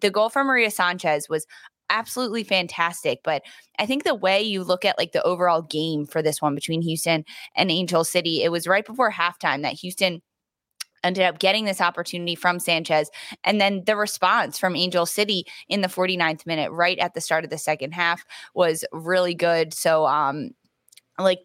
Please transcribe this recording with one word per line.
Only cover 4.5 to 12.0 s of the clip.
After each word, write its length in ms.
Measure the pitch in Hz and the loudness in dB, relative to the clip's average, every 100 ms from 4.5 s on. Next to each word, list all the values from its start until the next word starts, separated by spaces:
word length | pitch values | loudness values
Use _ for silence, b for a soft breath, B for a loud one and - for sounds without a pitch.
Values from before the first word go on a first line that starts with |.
| 196 | -4
look 220 | 175 180 | 0 0
at, 120 | 185 - | 2 0
like, 140 | 170 | 0
the 140 | - | 0
overall 360 | 165 175 180 165 | 0 2 2 2
game 460 | 160 156 160 151 147 | 0 -4 -2 -2 -2
for 160 | 160 | -2
this 180 | 156 151 | -2 0
one 140 | 151 | -2
between 280 | 143 - 160 | -2 -4 -2
Houston 420 | 170 160 170 160 - B B - | -2 -2 0 -2 -2 B B -2
and 120 | 185 | 0
Angel 360 | 165 175 170 | 0 2 0
City, 400 | 165 180 165 156 | 2 0 0 0
it 80 | 165 | 0
was 160 | 170 165 | 0 0
right 180 | 196 214 | 0 0
before 240 | 247 233 | 0 0
halftime 520 | 175 175 - 165 139 | 2 -2 0 -2 0
that 100 | 147 | -2
Houston 500 | - 180 - 185 170 _ _ _ _ _ _ - _ | -6 -10 -2 -2 -2 _ _ _ _ _ _ -20 _
ended 220 | 180 185 | -4 2
up 160 | 180 160 | 2 4
getting 240 | 190 214 | 2 2
this 160 | 214 190 | 0 0
opportunity 560 | 175 175 | 0 0